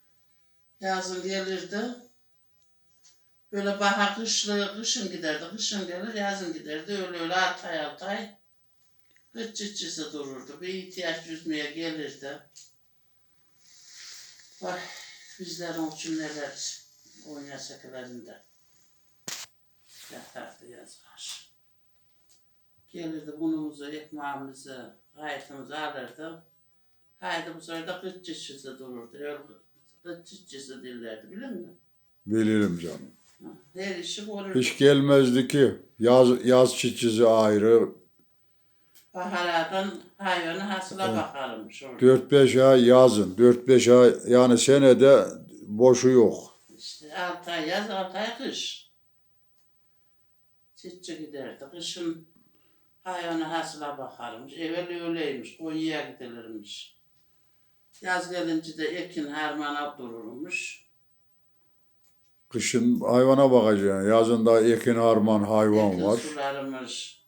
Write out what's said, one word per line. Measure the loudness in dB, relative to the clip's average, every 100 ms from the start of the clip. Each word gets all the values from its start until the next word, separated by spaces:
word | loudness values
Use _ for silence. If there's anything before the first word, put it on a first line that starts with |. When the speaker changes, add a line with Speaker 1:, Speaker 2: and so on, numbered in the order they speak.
| _ _ _ _ _ _ _ _
Speaker 1:
Yazın | -6 -6 -6 -10
gelirdi. | -8 -8 -6 -8 -8 -8 -8 -10 -20 _ _ _ _ _ _ _ _ _ _ _ _ _ _
Böyle | -6 -4 -2
bahar | 0 0 -2 -4
kışlı, | -6 -4 -4 -4 -6 -6
kışın | -6 -6 -6
giderdi. | -8 -8 -8 -10 -10
Kışın | -8 -8 -8
gelir, | -10 -10
yazın | -8 -6 -6 -10
giderdi. | -12 -12 -12 -10
Öyle | -8 -8 -8
öyle | -6 -2
altı | -2 -4 -10
ay, | -10 -10
altı | -12 -10
ay. | -10 -12 -18 _ _ _ _ _ _ _ _ _
Kız | -14 -14
çiftçisi | -12 -12 -12 -12 -12 -12
dururdu. | -12 -12 -14 -18 -16
Bir | -12
ihtiyaç | -12 -14 -10 -8 -8 -12
yüzmeye | -14 -10 -8 -8
gelirdi. | -10 -10 -8 -12 -14 -16 -16 _ -20 -20 _ _ _ _ _ _ _ _ _ _ _ -20 -20 -20 -20 -20 -20 _ -14
Vay, | -12 -10 -12 -18 -20 -20 -20 -18
bizlerin | -16 -12 -10 -8 -8
için | -10 -10 -8
neler | -8 -10 -12 -12 -12 -14 _ _ _ _ -20
Konya | -18 -16 -16
sekilerinde. | -18 -20 -20 -18 -16 -18 -20 -20 _ _ _ _ _ _ _ _ -16 -14 -16 _ _ _ _ -20 -20
Yatardı | -20 -20 -20 -20 -20 -20
yazar. | -20 -20 -20 _ -20 -16 -16 -20 _ _ _ _ _ _ _ _ _ _ _ _ _ _
Gelirdi | -14 -12 -12 -14
unumuzu, | -8 -6 -4 -6 -12 -14
ekmeğimizi, | -16 -16 -12 -10 -10 -12 -16 -18 -18 -18 _ _ -16
kayıtımızı | -14 -12 -14 -18 -14 -10
alırdı. | -10 -10 -14 -16 -16 -16 _ _ _ _ _ _ _ _
Haydi | -8 -8 -8 -14
bu |
sefer | -12 -10 -10
de | -10
kız | -12 -14 -14
çiftçisi | -14 -14 -18 -18 -18
dururdu. | -16 -16 -18 -14
Öyle | -12 -12 -16 -20 _ _ _ _
kız | -18 -18 -18
çiftçisi | -20 -20 -18 -18 -16
derlerdi, | -16 -14 -14 -16 -16
biliyor | -16 -12
musun? | -12 -14 -20 _ _ _ _ -6
Speaker 2:
Bilirim | -2 0 0 0 -4
canım. | -10 -12 -18 _ _ _
Speaker 1:
Hı, | -20 -20 _ -14
her | -10 -10
işi | -10 -12 -12
görürdü. | -12 -6 -2
Speaker 2:
Hiç | -2 2
gelmezdi | 4 4 4 4 4 2 0
ki. | 4 2 2 -10 -2
Yaz, | 4 6 6 4 4
yaz | 4 4 2
çiftçisi | -4 -2 0 4 4
ayrı. | 6 4 4 6 4 4 -4 _ _ _ _ _ _ _ _ _ _ _
Speaker 1:
Bahardan | -12 -6 -4 -2 -2 -2 -4 -4 -8 -16 -10
hayvanı | -4 -4 -4 -6
hasıla | -6 -8 -8 -6 -4
Speaker 2:
Evet. | -4
Speaker 1:
bakarmış | -6 -8 -10 -12 -16 -18
orada. | -18 2
Speaker 2:
Dört | 4 4 4
beş | 6 6 6
ay | 8 8 10
yazın. | 10 10 6 0 6
Dört | 6 6 6
beş | 6 8
ay | 8 8 6 4
yani | 6 6 6
senede | 6 6 8 8 10 8 6 -4 -18 -20 -10
boşu | 4 6 6 6
yok. | 6 6 2 -8 _ _ -20
Speaker 1:
İşte | -20 -18 -14 -8
altı | -8 -8 -8
ay | -6 -4
yaz, | -4 -4
altı | -6 -8 -6
ay | -8 -8
kış. | -10 -8 -10 -12 -18 _ _ _ _ _ _ _ _ _ _ _ _ _ _ _ _ _ _ _
Çiftçi | -20 -18 -16 -14
giderdi. | -14 -12 -14 -14 -18
Kışın | -14 -12 -10 -10 -10 -14 _ _ _ _ _ _ _
hayvanı | -12 -8 -6 -6
hasıla | -4 -6 -8 -10 -10 -10
bakarmış. | -12 -14 -14 -14 -18
Evvel | -12 -8 -8 -8 -8
öyleymiş. | -8 -6 -6 -8 -12 -14
Konya'ya | -10 -6 -6 -6 -8
gidilirmiş. | -14 -16 -16 -16 -16 -16 -18 -20 _ _ _ _ _ _ _ _ _ _ _
Yaz | -6 -4 -4
gelince | -6 -4 -4 -6 -6
de | -6
ekin | -6 -8 -10 -8
harmana | -6 -6 -6 -6 -6 -8 -10
dururmuş. | -14 -14 -14 -14 -10 -10 -10 -14 _ _ _ _ _ _ _ _ _ _ _ _ _ _ _ _ _
Speaker 2:
Kışın | -6 -2 0 2 0
hayvana | 2 4 6 6 6
bakacaksın. | 6 6 4 2 0 2
Yazın | 4 4 4 4
da | 6
ekin, | 6 2 2 2
harman, | 4 4 4 2
hayvan | 2 2 4 4 2
Speaker 1:
Ekin | 2
Speaker 2:
var. | 0 0
Speaker 1:
sularmış, | -2 -8 -6 -6 -8 -10 -12 -12 -14 -18